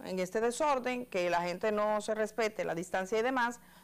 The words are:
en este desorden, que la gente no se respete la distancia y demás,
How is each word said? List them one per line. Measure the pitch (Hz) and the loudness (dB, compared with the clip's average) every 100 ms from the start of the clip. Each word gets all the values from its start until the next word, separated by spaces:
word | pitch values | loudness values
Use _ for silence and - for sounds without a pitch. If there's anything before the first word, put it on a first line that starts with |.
en | 175 185 | -6 -4
este | 180 226 | -2 2
desorden, | 233 233 302 269 247 247 247 | 0 2 2 2 0 -4 -2
que | 190 175 | 0 2
la | 170 | 2
gente | 175 180 220 | 0 0 0
no | 208 214 214 | 2 2 0
se | 214 | 0
respete | 214 214 226 220 214 170 | -2 -2 0 -2 -2 -4
la | 165 | -4
distancia | 175 190 190 220 | -2 -4 0 0
y | |
demás, | 240 262 240 240 - - | 2 0 0 -4 -14 -20